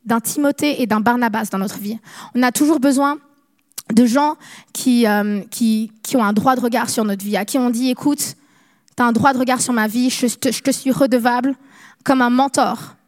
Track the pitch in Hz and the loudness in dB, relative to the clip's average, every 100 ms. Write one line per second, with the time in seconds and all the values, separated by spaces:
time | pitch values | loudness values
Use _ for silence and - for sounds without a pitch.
0 | 226 226 - - 285 285 294 277 240 214 | -2 -2 -2 -2 -2 0 -2 -2 0 0
1 | 214 240 233 220 220 190 190 - 202 220 | 2 0 0 -2 -4 -4 -6 -8 -10 -12
2 | - - - 240 254 - 294 302 269 262 | -14 -20 -6 0 0 2 2 4 2 2
3 | 285 294 _ _ _ _ _ - - 226 | 0 -2 _ _ _ _ _ -20 0 4
4 | 247 254 294 311 - - _ - 262 240 | 4 4 0 -2 -12 -20 _ -4 2 4
5 | 220 208 208 208 - - 226 220 220 _ | 4 2 0 -4 -6 -2 0 0 -4 _
6 | - 262 208 208 269 254 247 233 - - | -4 0 2 2 2 0 0 -2 -2 -2
7 | 214 196 208 202 214 277 247 233 254 247 | -2 -4 -4 -4 -2 -2 0 0 -2 -2
8 | 294 285 - - _ _ _ _ _ - | -2 -2 -6 -10 _ _ _ _ _ -2
9 | 240 226 277 254 254 254 - 240 214 226 | 0 2 2 2 0 0 0 0 0 0
10 | 247 - 247 - 262 - - 262 269 247 | -2 0 -2 -2 -4 -2 -4 -2 -2 0
11 | 269 240 233 240 262 262 - - - _ | 2 2 0 0 -2 -6 -14 -20 -20 _
12 | - 262 240 247 269 - 220 233 - - | 0 2 4 2 2 2 0 -2 -12 -20